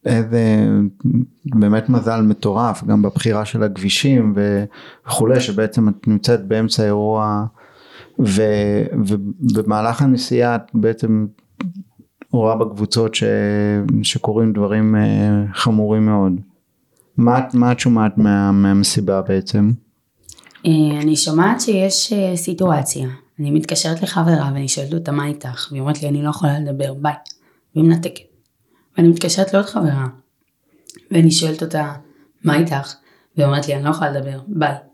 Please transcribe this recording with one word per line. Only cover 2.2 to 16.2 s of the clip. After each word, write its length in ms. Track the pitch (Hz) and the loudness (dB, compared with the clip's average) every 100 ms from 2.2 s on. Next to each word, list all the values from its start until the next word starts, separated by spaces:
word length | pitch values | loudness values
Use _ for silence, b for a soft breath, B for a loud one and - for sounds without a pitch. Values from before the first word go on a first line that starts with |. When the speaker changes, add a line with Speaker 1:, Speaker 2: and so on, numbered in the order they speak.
Speaker 1:
מטורף, 600 | 107 104 107 101 117 98 | 2 2 0 0 -2 -2
גם 180 | 107 107 | 0 2
בבחירה 420 | 101 - 117 107 | 2 0 0 -2
של 180 | 107 113 | -2 -2
הכבישים 720 | 107 95 95 - 139 131 107 101 | -2 -2 -2 0 2 2 2 0
ו-, 280 | 104 101 101 B B B - | 0 0 -4 B B B -8
וכולי, 340 | - 110 127 | -2 2 2
שבעצם 480 | 123 98 107 120 107 | 0 -2 -2 2 0
את 200 | 98 113 | 0 0
נמצאת 400 | 104 110 117 98 | 0 2 -2 0
באמצע 340 | 110 113 - | -2 0 0
האירוע, 640 | 107 104 107 110 107 104 110 B B B B B B - | 0 0 0 0 -2 -2 -6 B B B B B B -2
ו-, 640 | 117 101 107 104 104 104 107 - 98 104 101 - 127 | 0 2 2 2 0 0 -2 -2 -2 -2 -4 -4 0
ובמהלך 500 | 104 107 107 110 117 | 0 0 0 -2 0
הנסיעה 540 | 139 127 - 123 120 117 | 2 2 0 0 0 -2
את 60 | - | -4
בעצם 520 | 117 110 113 113 110 104 _ _ _ 185 190 - _ _ _ - | -2 0 0 0 0 -2 _ _ _ -12 -10 -20 _ _ _ -4
רואה 260 | 120 110 110 | 0 0 0
בקבוצות 580 | 110 101 104 113 110 | -2 -2 -2 0 0
ש-, 100 | - 107 104 104 104 104 104 101 110 | 0 0 0 0 0 0 0 0 0
שקורים 500 | 107 - - 107 113 | 0 -2 -2 0 0
דברים, 440 | 104 101 107 107 107 | 0 0 2 2 2
אה, 480 | 107 104 104 104 104 | 2 2 2 2 0
חמורים 520 | 98 120 107 107 107 107 | -2 0 2 2 2 2
מאוד. 260 | 104 | 2